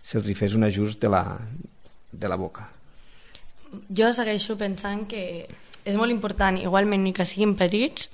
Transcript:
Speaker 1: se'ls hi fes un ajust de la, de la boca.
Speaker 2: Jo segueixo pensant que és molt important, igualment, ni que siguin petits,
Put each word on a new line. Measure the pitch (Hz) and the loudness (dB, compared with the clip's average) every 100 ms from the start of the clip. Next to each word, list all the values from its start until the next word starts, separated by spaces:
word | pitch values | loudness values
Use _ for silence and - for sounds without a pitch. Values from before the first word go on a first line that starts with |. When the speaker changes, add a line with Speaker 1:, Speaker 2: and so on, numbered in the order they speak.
Speaker 1:
se'ls | - 113 101 | -4 -2 0
hi | 98 | 0
fes | 101 | 2
un | 110 107 | 4 4
ajust | 98 104 107 | 2 -2 0
de | 110 | 2
la, | 95 92 95 113 143 - - - - - | 2 0 -6 -10 -12 -14 -16 -20 -20 -18
de | 85 101 | -8 -4
la | 92 | -2
boca. | 90 - 110 - - - - - - - - - - 196 - | -4 -8 -18 -18 -20 -20 -20 -20 -20 -16 -16 -14 -16 -16 -6
Speaker 2:
Jo | 202 226 | 2 4
segueixo | 240 220 208 - 208 | 4 0 0 -2 -2
pensant | 202 190 202 202 208 | -2 -4 -4 -6 -6
que | 220 180 170 - - - - | -8 -8 -8 -12 -18 -18 -12
és | - 202 | -2 0
molt | 233 | 2
important, | 233 202 196 196 185 | 0 -2 2 2 2
igualment, | 185 190 208 196 | 2 4 4 4
ni | 190 185 | 2 0
que | 175 | -2
siguin | 190 208 196 | 2 2 4
petits, | 180 208 277 - - | 2 4 0 -2 -10